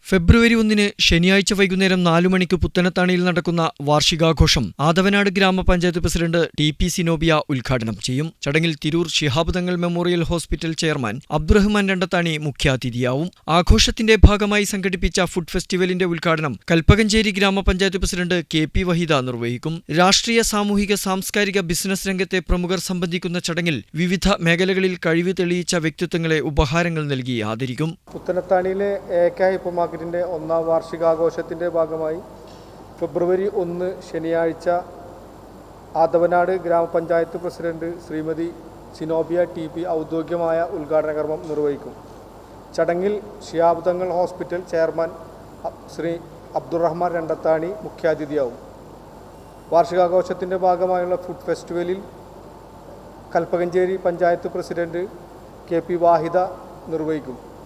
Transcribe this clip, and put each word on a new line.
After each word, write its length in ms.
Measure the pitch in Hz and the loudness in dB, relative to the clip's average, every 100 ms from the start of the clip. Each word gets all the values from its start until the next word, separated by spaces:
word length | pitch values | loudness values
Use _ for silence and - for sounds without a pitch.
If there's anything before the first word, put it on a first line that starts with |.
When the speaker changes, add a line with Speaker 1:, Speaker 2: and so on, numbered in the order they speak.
| - | 0
Speaker 1:
ഫെബ്രുവരി 440 | 190 170 233 233 | 2 6 8 8
ഒന്നിന് 380 | 226 214 208 202 - | 4 4 2 2 2
ശനിയാഴ്ച 520 | - 170 180 196 185 | 2 4 4 4 2
വൈകുന്നേരം 500 | 196 196 185 190 185 | 2 2 2 2 4
നാലു 240 | 175 165 180 | 4 4 4
മണിക്ക് 280 | 185 180 180 | 2 2 0
പുത്തനത്താണിയിൽ 720 | 175 - 180 175 180 180 180 | 2 2 2 2 2 2 2
നടക്കുന്ന 460 | 175 175 170 160 - | 0 0 0 0 -2
വാർഷികാഘോഷം 920 | 143 147 - 160 165 156 160 - 104 - | 2 2 2 2 2 4 4 4 0 0
ആദവനാട് 500 | 147 170 190 202 202 | 2 4 4 4 2
ഗ്രാമപഞ്ചായത്ത് 720 | 190 190 185 180 180 175 170 | 2 2 4 4 4 2 0
പ്രസിഡന്റ് 500 | 165 165 165 170 156 - | -2 0 2 2 0 0
ടി 120 | 151 | -2
പി 160 | 151 180 | 0 -2
സിനോബിയ 540 | - 165 165 165 156 - | 0 0 2 2 2 0
ഉദ്ഘാടനം 460 | 135 - 131 110 107 | -4 0 -2 -2 -6
ചെയ്യും. 280 | - 127 160 - | -4 -4 -4 -6
ചടങ്ങിൽ 340 | - 151 165 151 | -2 0 0 -2
തിരൂർ 320 | 151 165 170 | -2 -2 -2
ശിഹാബ് 480 | - 151 147 170 180 | 0 0 0 0 -2
തങ്ങൾ 200 | 180 180 | -2 -2
മെമ്മോറിയൽ 480 | 175 170 175 175 | -2 0 0 0
ഹോസ്പിറ്റൽ 500 | 160 170 - - 165 | 0 -2 -4 -6 -4
ചെയർമാൻ 480 | 160 165 151 117 113 - | -2 -2 -2 -4 -6 -4
അബ്ദുറഹ്മാൻ 580 | 151 156 208 196 208 196 | -4 4 4 6 4 2
രണ്ടത്താണി 480 | 190 180 180 170 156 | 0 0 0 0 -2
മുഖ്യാതിഥിയാവും. 920 | 151 127 151 131 127 120 123 135 170 _ - | -4 0 0 2 -2 -2 0 0 -4 _ 0
ആഘോഷത്തിന്റെ 680 | 165 175 226 - - 220 220 | 2 6 4 4 0 2 8
ഭാഗമായി 480 | 208 202 208 208 | 8 8 2 0
സംഘടിപ്പിച്ച 580 | 202 196 190 180 185 196 | 0 -2 -4 -2 -2 0
ഫുഡ് 260 | 180 180 160 | 0 -2 -4
ഫെസ്റ്റിവലിന്റെ 580 | 185 - 180 180 180 185 | -6 -2 0 0 0 -2
ഉദ്ഘാടനം 540 | 170 175 160 156 110 - | 0 0 0 -2 -6 2
കൽപ്പകഞ്ചേരി 600 | 170 151 208 220 220 214 | 4 8 6 6 2 2
ഗ്രാമപഞ്ചായത്ത് 680 | 190 196 196 190 185 190 185 | 2 2 2 0 2 0 0
പ്രസിഡന്റ് 460 | 190 175 175 180 156 | -4 -2 0 -2 0
കെ 120 | 160 156 | -2 0
പി 180 | - | 0
വഹീദ 300 | 180 170 165 | 0 0 2
നിർവഹിക്കും. 680 | 147 127 120 117 120 156 165 - 156 | 0 0 -4 -4 -4 -6 -8 -2 4
രാഷ്ട്രീയ, 440 | 180 196 - 226 | 4 4 2 2
സാമൂഹിക, 540 | 220 214 208 202 202 202 | 2 0 0 0 0 -2
സാംസ്കാരിക, 640 | 202 190 190 214 202 196 | 0 -4 -2 -2 0 0
ബിസിനസ് 500 | 170 170 190 190 196 | -2 -2 -2 -4 -2
രംഗത്തെ 300 | 190 190 185 | -4 -2 -2
പ്രമുഖർ 400 | - 180 175 185 | 0 -2 0 -2
സംബന്ധിക്കുന്ന 600 | - 185 180 175 180 175 | -2 -4 -2 -4 -4 -4
ചടങ്ങിൽ 440 | 170 165 175 135 - 156 | -4 -2 -2 -2 -6 -4
വിവിധ 400 | 180 185 190 202 | 0 2 2 2
മേഖലകളിൽ 580 | 165 170 185 190 190 175 170 | 2 2 2 2 0 0 0
കഴിവ് 260 | 165 175 185 | 0 0 -2
തെളിയിച്ച 360 | 175 175 170 180 | -2 -2 -2 -2
വ്യക്തിത്വങ്ങളെ 640 | 160 - 175 175 165 156 | -2 -4 -4 -2 0 0
ഉപഹാരങ്ങൾ 640 | 139 147 151 165 175 160 | 2 2 2 2 0 -2
നൽകി 380 | 147 135 127 123 | -4 -4 -2 -4
ആദരിക്കും. 560 | 107 110 131 123 160 165 - | -4 -4 -6 -4 -6 -6 -14
Speaker 2:
പുത്തനത്താണിയിലെ 840 | 170 - 180 175 185 185 190 202 196 - 175 | -12 -4 -4 2 0 2 -2 -2 -4 -2 2
എ 60 | 175 175 | 2 2
കെ 40 | |
ഹൈപ്പർ 280 | 190 190 185 | 0 0 -4
മാർക്കറ്റിന്റെ 220 | 175 170 165 170 170 175 165 | -2 -2 -4 -6 -4 -4 -4
ഒന്നാം 320 | 156 165 165 | -2 -2 2
വാർഷികാഘോഷത്തിന്റെ 1000 | 165 156 165 165 160 - - 165 - 175 165 | 0 -2 -2 0 2 0 -2 -8 -4 -2 -2
ഭാഗമായി 420 | 160 160 156 165 202 - - - - - - - | -2 -2 -6 -6 -10 -20 -20 -20 -20 -20 -20 -8
ഫെബ്രുവരി 480 | 170 160 175 185 196 214 | -6 -2 0 2 0 -2
ഒന്ന് 340 | 170 175 180 185 - | -4 -4 -6 -6 -8
ശനിയാഴ്ച 600 | 165 160 165 165 165 - 175 180 - - - - - - - - - - 156 | -6 -2 0 0 -2 0 0 -2 -16 -18 -18 -20 -20 -20 -20 -20 -20 -8 0
ആദവനാട് 500 | 165 170 170 175 175 185 170 | 2 4 4 2 2 0 0
ഗ്രാമപഞ്ചായത്ത് 720 | 170 170 175 165 170 165 175 | 0 2 -2 0 0 0 -4
പ്രസിഡന്റ് 500 | 175 - 165 165 165 170 - | -10 -6 -8 -6 -8 -8 -10
ശ്രീമതി 400 | 156 156 160 165 - - - - - | -8 -6 -4 -6 -8 -18 -20 -20 -12
സിനോബിയ 460 | 156 165 160 175 | -4 -2 0 0
ടി 240 | 175 175 156 | 0 -4 -10
പി 200 | 165 180 | -8 -4
ഔദ്യോഗികമായ 720 | 160 151 165 160 175 165 165 175 185 | -4 -4 -6 -4 -4 -2 -2 -2 -6
ഉദ്ഘാടന 400 | 147 156 151 151 | -2 -2 0 -4
കർമ്മം 320 | 151 156 175 | -4 -6 -6
നിർവഹിക്കും. 440 | 151 147 139 131 120 - - - - - - - - | -2 -2 -4 -10 -18 -20 -20 -20 -20 -20 -20 -10 -2
ചടങ്ങിൽ 420 | 165 175 196 208 - - - | -2 0 -2 -4 -8 -18 -8
ശിഹാബ് 400 | 160 170 165 180 | 0 2 2 -2
തങ്ങൾ 220 | 175 185 | -2 -2
ഹോസ്പിറ്റൽ 520 | 170 175 - 165 175 185 | -2 -2 -4 -8 -8 -4
ചെയർമാൻ 380 | 165 165 156 165 - - - - - - | -2 0 0 -6 -6 -18 -20 -20 -12 -12
അ-, 40 | - - - | -12 -18 -8
ശ്രീ 180 | 160 170 - - - 156 | -6 -6 -10 -20 -10 -10
അബ്ദുറഹ്മാൻ 580 | - 165 170 165 175 | -4 -2 -2 0 -2
രണ്ടത്താണി 580 | 170 160 160 165 160 170 160 156 | -4 -4 -4 0 0 -2 -8 -12
മുഖ്യാതിഥിയാവും. 720 | - 165 156 151 147 127 120 - - - - - - - - - - - | -4 -2 -2 -4 -4 -4 -6 -18 -20 -20 -20 -20 -20 -20 -20 -20 -20 0
വാർഷികാഘോഷത്തിന്റെ 840 | 160 165 175 175 180 175 180 185 185 | 2 2 2 2 2 0 -6 -4 0
ഭാഗമായുള്ള 580 | 180 180 185 180 180 175 | 0 2 0 0 -2 -4
ഫുഡ് 320 | - 165 - | -6 -12 -6
ഫെസ്റ്റിവലിൽ 540 | 165 - 170 175 190 202 - - - - - - - - - - - - 175 | -6 -4 -6 -4 -6 -8 -20 -20 -20 -20 -20 -20 -20 -20 -20 -20 -20 -4 -4
കൽപ്പകഞ്ചേരി 600 | 165 175 175 180 180 190 185 | -2 -2 0 0 0 0 -2
പഞ്ചായത്ത് 420 | 170 175 175 190 | 0 0 0 -4
പ്രസിഡന്റ് 600 | 185 165 170 170 165 196 - - - - - - | -8 -8 -6 -4 -6 -8 -12 -20 -20 -20 -20 -4
കെ 80 | 170 | -4
പി 160 | 165 175 | -2 2
വാഹിദ 420 | 170 165 160 180 185 - - - - | 4 4 4 0 -2 -6 -16 -18 -8
നിർവഹിക്കും. 640 | 160 156 156 127 120 - - | -6 -2 -4 -6 -14 -16 -20